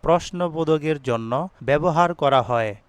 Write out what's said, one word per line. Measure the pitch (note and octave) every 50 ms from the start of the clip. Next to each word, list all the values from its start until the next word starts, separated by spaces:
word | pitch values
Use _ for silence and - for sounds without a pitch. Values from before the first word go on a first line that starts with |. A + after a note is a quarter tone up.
প্রশ্নবোধকের | - D#3 E3 E3+ - - - F3 F3+ E3+ D#3 D#3+ D#3+ D#3 D#3+ D#3 C#3+ D#3 D#3 C#3+ C3
জন্য | B2+ A#2 A2+ A2+ A2+ A#2+ C#3 F3 F#3+ _ _ B2
ব্যবহার | B2+ C#3 D3+ D#3+ F3+ D3+ D#3+ F3 E3+ F3
করা | - D3 C#3 C3+ C3
হয়। | A#2 A#2+ B2 A#2 A2+ G#2+ G2+ G#2 _